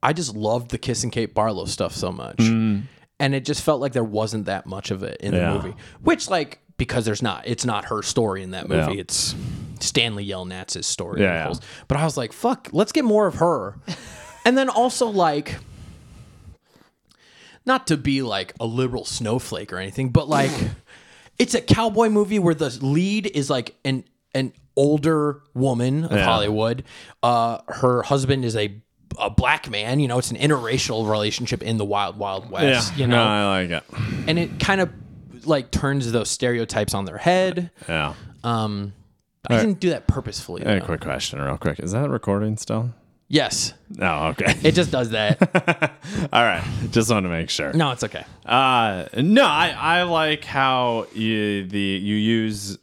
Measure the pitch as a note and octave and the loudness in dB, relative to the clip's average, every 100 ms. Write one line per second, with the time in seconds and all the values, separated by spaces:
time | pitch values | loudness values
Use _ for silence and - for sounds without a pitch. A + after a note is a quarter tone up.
0 | A#2 D#3 D3 G#2 G#2+ A#2 A#2+ A#2 - A#2 | 2 0 -2 -2 0 0 -2 -8 -4 -4
1 | B2 A#2+ A2 - G#2+ G2 E2+ - F#2+ - | -2 -2 -2 0 0 0 -6 -4 -4 -4
2 | F#2 F#2 A#1 G1+ A2+ A2+ A2 G2+ B2+ _ | -6 -6 -10 2 2 4 2 0 -4 _
3 | _ _ C#3 C#3 B2 D3 - D3 C3+ B2 | _ _ 0 0 -2 -2 0 0 2 0
4 | A2+ G#2+ A2 A2 G2+ G2 - F#2+ - F#2+ | 0 0 -2 -2 -4 -6 -6 -10 -6 -6
5 | F#2+ - G2+ F2+ E2+ D#2 E2 - - - | -6 -8 -2 0 2 0 -4 -12 -18 -4
6 | - E4+ - F#3 D3 - _ _ B2 B2+ | 0 0 0 -2 -2 -10 _ _ -2 0
7 | A2+ G#2 A#2+ E2+ - A#2 B2 G#2+ - G#2+ | 0 0 -2 -4 -6 -4 -2 -4 -4 -6
8 | - - A2+ F#2+ F#2+ F#2 - F2+ D2+ G2 | -2 0 0 -2 -6 -10 -2 0 0 -2
9 | F2+ - - - - - - - - - | -4 -4 -2 -4 -8 -8 -12 -6 -2 0
10 | A#2 G#2 G2+ F#2+ F2+ F#2 F#2 F#2+ - - | 0 -2 -8 -8 -8 -12 -10 -8 -6 -6
11 | F2 F#2+ G2 E2+ D#2 F2 - - - C#3+ | -6 2 2 2 -2 -6 -10 -20 -4 0
12 | D#3+ C#3+ A#2 - A#3 B3 - D#3 A3 - | 0 -2 -6 -4 -2 -2 -4 0 2 2
13 | B3+ G#3+ G3+ - E3 D3+ F#2+ - - D#3+ | 4 4 4 2 2 2 -4 -10 -10 -10
14 | - - - - - C4 C4 G#3+ B3 - | -12 -18 -20 0 4 4 2 2 2 2
15 | A#3+ G3+ E3+ D3 D3+ - - - - - | 0 4 4 2 -4 -10 -12 -20 -20 -20
16 | - - - - - - _ _ _ _ | -20 -20 -20 -20 -20 -20 _ _ _ _
17 | _ _ _ _ - - - C4 C4 D3+ | _ _ _ _ -20 -16 0 0 2 0
18 | B2+ C3+ B2+ G2 F#2+ - A#2 A#2 C3 A#2+ | 2 0 0 -2 -4 -4 -4 0 0 -2
19 | - - A2+ A#2+ - F2 G2+ F2+ F#2+ F#2+ | -6 -4 -2 -2 -2 -8 -6 -8 -6 -4
20 | C3 A#2+ D3 D3 C#3 C#3+ - - _ - | 2 2 2 2 2 0 -4 -4 _ -20
21 | - - - _ A#3+ A3 - - A3+ G#3 | -20 -20 -20 _ 0 2 4 4 4 4
22 | A3+ G#3+ G#3 G#3+ E3+ D#3 D3+ A#2+ C3+ D3 | 4 4 4 4 2 2 -2 -2 0 2
23 | F#3 G#3 G3 D3+ C#3 C#3 A#2 - C#3 C3 | 2 0 -2 -2 0 -2 -2 -8 -4 -4
24 | - _ _ C3+ C3 - _ - C#3+ D3+ | -4 _ _ -4 -4 -6 _ 2 4 4
25 | C#3+ D#3+ D3 C#3+ _ B2+ C3+ A#2+ B2 C#3 | 2 2 2 -2 _ 0 0 2 2 0
26 | E3 G#2 G2+ A2+ G#2 G#2+ A2+ A#2+ - - | 0 2 4 2 2 0 0 -2 -8 -16
27 | - - A#2+ A#2+ A#2 A#2 - - B2+ B2 | -20 -2 2 4 2 -2 -8 0 2 2
28 | - C#3+ C3 C#3 B2 A2 G#2 G2+ _ _ | 2 0 2 0 0 0 -2 -4 _ _
29 | _ - G#2 G#2+ B2+ D3+ - G#2+ G#2+ C3+ | _ -6 0 2 2 0 -2 -6 -2 0
30 | C#3 B2 B2 A#2 C#3+ D3 A#2 B2+ - A2+ | 2 0 -2 0 2 2 0 -2 0 -2
31 | A2 G#2+ G#2+ G#2+ B2 - - A2+ G2+ G2+ | 0 2 0 -2 -4 -4 -2 -2 0 0
32 | G2 G2 G2+ F#2+ A#2+ F#2+ D3 B2+ G#2 A2+ | -2 -4 -6 -6 -8 0 4 4 2 0
33 | B2+ A#2+ A2+ G#2 G2+ F#2+ F2+ E2+ - - | 2 4 4 4 2 2 0 -4 -6 -6
34 | - - - E3 E3+ - - G3 F3+ - | -4 -4 -2 0 0 -2 0 2 0 -4
35 | - - - - D3 D3+ - - C#3 C#3 | -18 -20 -20 -12 0 0 0 -2 0 0
36 | A#2+ A#2 G#2 - B2 A#2+ A2+ - G#2 G#2 | 0 0 0 -2 0 0 -2 -2 -2 -2
37 | F#2+ G2 - F#3 F#3+ F3 F3 _ - E2 | -6 -2 2 2 2 -2 -6 _ -4 -2
38 | D2 - - - A#2+ A#2 A2 G2+ G2+ G2 | -2 -4 -16 -10 -4 -2 -2 -4 -8 -12
39 | - _ _ _ - A#2 A3 F#3+ F3+ C#3 | -20 _ _ _ 0 2 4 2 0 -2
40 | - C#3 A#2+ - - F2 - G2+ F2+ D#2+ | 0 -2 0 -10 -10 -6 0 0 0 -4
41 | D#2 C2 - C2+ C#2 C2+ - D2 E2+ G#2 | -4 -4 -4 -4 -4 -2 -2 -4 -4 -2
42 | C#3+ B2+ - G2+ G#2+ G#2+ - A2 A#2 A#2 | -2 -2 0 0 0 -4 -4 -4 -4 -8
43 | _ _ _ D3+ C3 - - - _ - | _ _ _ 0 2 -2 -4 -8 _ -2
44 | F#2 D#2 D#2+ - - - D3+ D#3+ D#3+ C3+ | 0 0 0 0 0 4 4 4 2 0
45 | A#2+ A2 G#2+ - F#3 F#3 - E3 D#3 - | -2 0 0 2 2 2 0 0 0 -4
46 | D#3 G#3 D3+ - A#2 F2 F#2 - A#2+ A#2+ | -10 -6 0 4 4 2 -2 -4 0 2
47 | A2 A2 F#2 E2 E2 - D2 D#3 D3+ B2 | 4 2 0 -2 -4 -4 -2 0 0 -2
48 | A2 - - - - A#2+ C3+ B2+ A2+ F#2+ | -6 -8 -14 -18 0 2 4 4 2 0
49 | E2 - D3 G#3+ B3 D3 E3+ B2 D3 E3+ | -6 0 4 6 6 4 2 0 0 2
50 | F3+ E3 D#3 D3+ - C#3 C3+ C3 B2 A2+ | 2 0 0 -2 -4 0 2 2 2 0
51 | G#2 - A2 A2 G#2 G2+ F#2+ G2+ G2 F#2+ | -4 -4 0 0 0 -2 -2 -2 -2 -2
52 | G2+ G#2+ G#2+ A2+ A2 G#2 G2 G2 | 0 0 2 2 0 -4 -8 -12